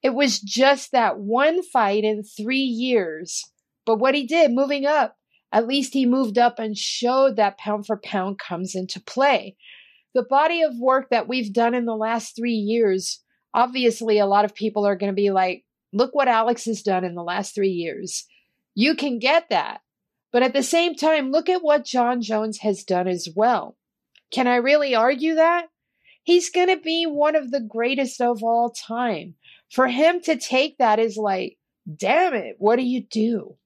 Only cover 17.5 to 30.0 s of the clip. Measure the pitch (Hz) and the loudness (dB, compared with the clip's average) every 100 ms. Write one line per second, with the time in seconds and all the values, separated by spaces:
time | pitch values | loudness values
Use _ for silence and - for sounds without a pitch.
17.5 | - 196 180 170 160 185 - - _ _ | -2 -2 -2 -6 -8 -10 -10 -12 _ _
18.5 | _ _ - 254 311 285 240 247 320 339 | _ _ 0 0 0 -4 -2 2 2 2
19.5 | 185 151 - _ _ _ _ _ 240 254 | -2 -2 -10 _ _ _ _ _ 0 2
20.5 | 269 269 330 349 311 311 311 262 285 320 | 0 0 0 0 0 0 2 2 0 2
21.5 | 370 311 294 - 254 240 247 214 214 220 | 0 2 0 2 0 0 0 -2 -2 -4
22.5 | 214 214 196 - 180 180 180 170 165 226 | -4 -4 -4 -2 -2 0 -2 -4 0 2
23.5 | 226 - - _ _ _ _ _ - 247 | 2 -4 -16 _ _ _ _ _ -2 2
24.5 | 247 247 294 285 240 233 269 311 320 320 | 2 4 2 4 2 2 2 0 2 4
25.5 | 349 330 _ _ _ _ _ - 349 349 | 2 -4 _ _ _ _ _ 2 2 2
26.5 | 359 359 370 320 330 330 294 294 311 262 | 0 2 0 0 -2 -2 0 2 2 -2
27.5 | 277 220 226 240 269 269 - 240 233 226 | -6 -6 -4 -2 0 -4 -2 -2 0 0
28.5 | 233 240 233 - 226 247 175 156 - _ | 0 0 -4 -10 -4 -4 -4 -8 -20 _
29.5 | - _ - 254 247 | -20 _ 0 0 4